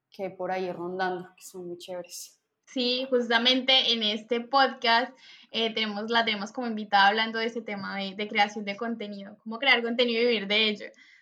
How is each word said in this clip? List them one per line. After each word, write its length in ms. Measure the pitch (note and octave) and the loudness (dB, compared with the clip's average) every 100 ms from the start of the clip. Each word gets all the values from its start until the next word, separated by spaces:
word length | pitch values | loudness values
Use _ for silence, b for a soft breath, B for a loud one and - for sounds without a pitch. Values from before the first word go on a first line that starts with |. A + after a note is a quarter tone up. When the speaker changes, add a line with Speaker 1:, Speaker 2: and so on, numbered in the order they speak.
| _ | _
Speaker 1:
que 140 | - | -10
hay 120 | F#3+ - | -10 -6
por 140 | F3+ | -4
ahí 200 | F#3 F#3 | -4 -4
rondando, 560 | E3+ F3 F#3 F#3 F3+ F3+ _ | -6 -6 -2 -2 -4 -10 _
que 80 | |
son 220 | - F#3+ F3 | -18 -14 -12
muy 120 | F3 | -12
chéveres. 600 | - F3+ F3 - - _ _ _ _ | -12 -12 -12 -14 -16 _ _ _ _
Speaker 2:
Sí, 400 | C4+ B3 B3+ C4 | -4 -2 -2 0
justamente 840 | B3+ A3+ A#3 B3 C4 B3+ C4 A#3+ | 0 2 2 4 2 4 4 4
en 100 | A#3 | 0
este 380 | G#3+ G#3+ - A#3+ | 0 -2 -2 -4
podcast, 760 | A#3 C4+ C4 B3 A#3 A#3 B3+ - B B B | 2 4 4 2 4 4 2 -8 B B B
eh, 200 | A3 A3+ | -2 -2
tenemos, 380 | A3 A3 G3+ A3 | 0 -4 -4 0
la 140 | A#3 | 2
tenemos 280 | A3 G#3 G#3 | 2 -2 -4
como 140 | - A#3+ | -6 -6
invitada 420 | G#3+ G#3 G3+ G3 | -6 2 6 6
hablando 300 | A3 A3 A3+ | 6 0 -2
de 80 | A3+ | -4
ese 160 | A#3 | -4
tema 340 | A3 G3+ F#3+ G3 | -8 -8 -6 -6
de, 180 | G3 F#3+ | -6 -6
de 120 | G#3 | -4
creación 360 | A3 G#3 A3 | 2 2 0
de 120 | G3+ G3+ | -8 -6
contenido, 640 | A3+ A3+ G#3 G3+ G3 G#3+ | -6 -6 -8 -10 -14 -16
cómo 140 | A3 A3+ | -12 -2
crear 240 | C#4 A#3+ | 2 2
contenido 380 | A#3 A#3+ B3 A3+ | 2 0 2 4
y 40 | A#3+ | 2
vivir 200 | A3 G3 | 2 0
de 200 | G#3 G#3+ | 2 2
ello. 160 | G#3 - - b b | -2 -8 -16 b b